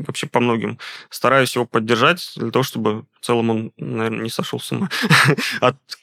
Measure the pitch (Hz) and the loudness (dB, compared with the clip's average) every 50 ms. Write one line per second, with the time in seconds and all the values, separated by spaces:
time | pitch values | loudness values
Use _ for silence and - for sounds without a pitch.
0 | - - - - - - - 123 120 120 117 113 107 107 117 - - - - - | -8 -8 -8 -6 -4 -2 0 2 2 2 2 0 -2 -4 -6 -8 -12 -14 -16 -16
1 | - _ - - - 123 131 139 127 120 - 123 120 - - 113 107 110 120 110 | -18 _ -6 0 2 4 6 4 4 2 2 -2 -2 0 0 0 2 2 2 4
2 | 123 151 175 180 - - - - 113 117 - 147 139 - - 120 110 110 107 110 | 4 4 4 2 -2 -12 -8 -6 -4 -2 0 0 0 0 -2 -2 -2 -2 -2 -4
3 | - _ _ _ - - 123 117 113 113 113 110 113 113 - - 156 143 123 113 | -6 _ _ _ -4 0 0 2 2 0 0 -2 -4 -6 -10 -12 -10 -8 -6 -4
4 | 110 113 113 113 113 113 - - - - - - - - - 127 196 156 - - | -4 -4 -4 -6 -6 -6 -6 -6 -6 -6 -6 -8 -8 -6 -4 -4 -4 -4 -4 -2
5 | - 190 156 123 - 135 - - - - - - - 127 127 - _ - - - | 2 4 4 4 6 4 2 2 0 -4 -2 2 2 2 2 0 _ -18 -10 -2